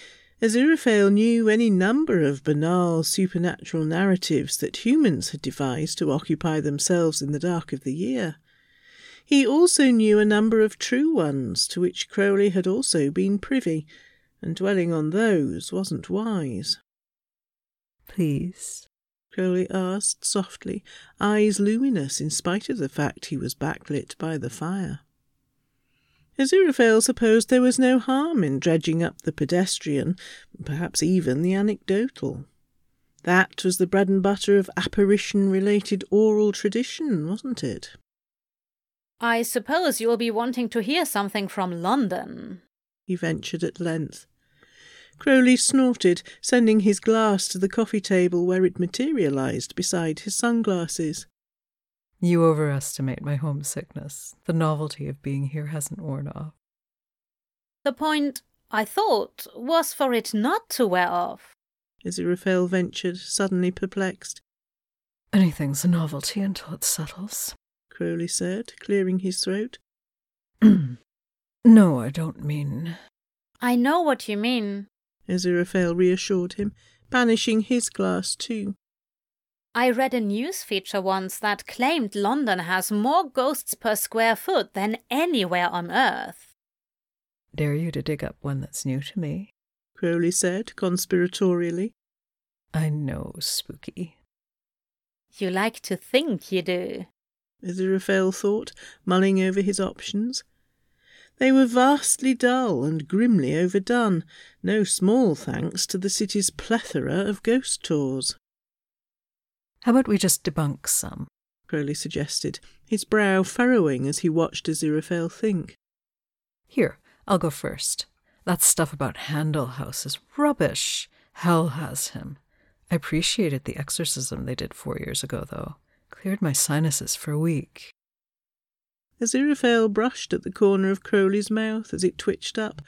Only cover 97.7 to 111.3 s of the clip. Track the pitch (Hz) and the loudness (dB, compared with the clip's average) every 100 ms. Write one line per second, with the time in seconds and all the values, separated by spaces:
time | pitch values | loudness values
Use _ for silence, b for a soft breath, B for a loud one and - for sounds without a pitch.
97.7 | 180 185 190 190 190 190 190 202 214 - | -4 0 0 0 2 2 0 -2 -2 -4
98.7 | B B B - 180 190 190 185 190 196 | B B B 0 2 4 2 2 0 0
99.7 | 196 190 - - 202 226 262 - _ _ | -2 -4 -6 -8 -4 -4 -6 -12 _ _
100.7 | _ _ b b b b - 262 269 254 | _ _ b b b b 0 4 6 6
101.7 | 240 254 294 - - 262 254 247 254 247 | 6 6 4 2 0 0 2 2 2 0
102.7 | 147 143 160 151 190 247 202 131 147 180 | 0 0 -2 -2 2 4 4 2 0 0
103.7 | 196 190 240 226 175 B B B B 180 | 0 0 2 2 0 B B B B -2
104.7 | 214 196 - 185 240 233 147 - - 160 | 0 0 2 4 4 4 0 -4 -6 -6
105.7 | 180 - 185 190 - 208 208 190 - - | -4 -4 -4 -4 -2 -2 -2 -2 -4 -2
106.7 | 226 - 156 131 160 202 202 - 247 - | -2 -2 -4 -2 -2 -2 -2 0 0 0
107.7 | - - 151 135 131 127 - _ _ _ | -6 -2 -2 0 -4 -6 -8 _ _ _
108.7 | _ _ _ _ _ _ _ _ _ _ | _ _ _ _ _ _ _ _ _ _
109.7 | _ - 240 254 208 185 - - 156 147 | _ 2 2 4 2 2 0 -2 -2 -2
110.7 | 143 - - - - 139 | -4 -4 -4 -4 -10 -14